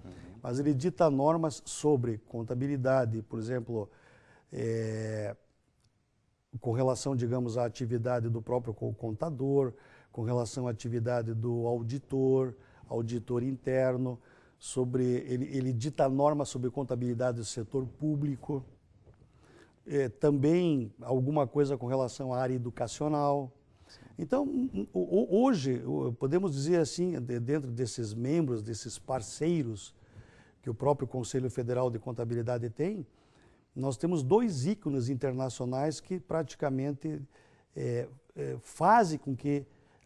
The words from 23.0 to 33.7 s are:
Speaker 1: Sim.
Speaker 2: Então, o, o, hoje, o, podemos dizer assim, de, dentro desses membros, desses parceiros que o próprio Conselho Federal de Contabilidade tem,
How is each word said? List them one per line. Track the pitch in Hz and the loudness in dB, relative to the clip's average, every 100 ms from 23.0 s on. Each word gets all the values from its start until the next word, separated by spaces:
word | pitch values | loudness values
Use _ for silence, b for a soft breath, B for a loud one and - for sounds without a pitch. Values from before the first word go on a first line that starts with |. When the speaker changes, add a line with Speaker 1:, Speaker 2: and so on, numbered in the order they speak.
| 151 151 143 143 127 - _ B B | -2 2 2 0 -4 -12 _ B B
Speaker 1:
Sim. | B B - | B B -10
Speaker 2:
Então, | 165 262 285 262 254 196 214 | -2 0 0 0 -2 -2 -4
o, | 185 | -2
o, | 170 185 240 196 | 2 2 4 6
hoje, | 262 196 131 120 | 6 4 2 -2
o, | 127 147 131 | -2 -2 -2
podemos | 117 135 175 190 | -2 0 2 2
dizer | 139 147 175 | 0 2 2
assim, | 151 - 180 147 | 2 0 -2 -2
de, | 120 120 | -2 -2
dentro | 120 151 131 | 0 -2 -2
desses | 117 120 - 110 | -4 -4 -4 -6
membros, | 110 127 170 143 117 | -4 0 2 2 -2
desses | 107 110 117 - | -4 -8 -10 -10
parceiros | - 131 107 - 156 170 117 104 - b b b b b b _ | -6 -6 -6 -2 0 2 0 -6 -12 b b b b b b _
que | 127 | -8
o | |
próprio | 110 135 139 127 | 0 2 2 0
Conselho | 127 113 131 127 | -4 -2 -2 -2
Federal | - 117 123 127 | -2 0 0 0
de | 113 | -2
Contabilidade | 127 120 117 120 117 123 117 | -6 -4 -2 -2 -2 -2 -4
tem, | 113 170 214 - b b b b b b | -2 -2 -4 -8 b b b b b b